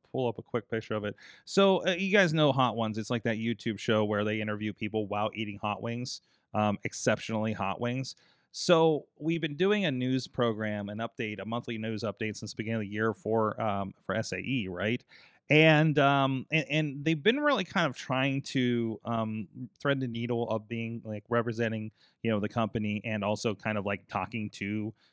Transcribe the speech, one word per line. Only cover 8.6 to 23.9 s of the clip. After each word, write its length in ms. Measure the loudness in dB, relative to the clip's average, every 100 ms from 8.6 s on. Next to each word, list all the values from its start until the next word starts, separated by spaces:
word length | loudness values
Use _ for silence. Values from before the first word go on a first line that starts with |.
| 2 4 6 2 -4 _
we've 220 | -4 -2
been 160 | -4 0
doing 280 | 0 2
a 60 | 0
news 360 | 0 0 0 -2
program, 600 | 0 0 0 -2 -4 -4
an 100 | -6
update, 420 | -8 -6 -6 -6
a 40 |
monthly 320 | -4 -6 -4 -6
news 240 | -4 -4
update 340 | -4 -4 -6 -6
since 160 | -8
the 40 | -6
beginning 200 | -4 -2
of 40 |
the 60 | -2
year 200 | 0 0
for, 480 | 0 0 2 2 0
um, 320 | -2 -2 -4 -8
for 120 | -4
S 180 | -2 -2
A 40 | -6
E, 280 | -2 -2 -2
right? 340 | -2 -2 -2 -6 -20 -20 _ _
And, 460 | 6 8 8 6 6
um, 480 | 6 4 2 0 -2
and, 160 | -2 0
and 340 | 0 0 -2
they've 180 | -2 2
been 160 | 2 2
really 260 | 2 0
kind 220 | 0 0 0
of 100 | -2
trying 460 | -2 0 0 0
to, 560 | -2 0 2 2 0 -4
um, 420 | -4 -2 -2 -4 -8 -12 -14 _
thread 200 | -2 0
the 80 | -2
needle 400 | -4 -2 -2 -2
of 160 | -4 -4
being, 340 | -6 -6 -8
like, 180 | -8 -10 0
representing, 640 | 0 0 0 -2 -2 -6 -12 _ _
you 80 | 0
know, 80 | 0
the 80 | 0
company 520 | 0 0 0 -2 -4
and 180 | -4 -2
also 320 | 0 0 -2
kind 240 | -4 -4 -2
of, 80 |
like, 220 | -2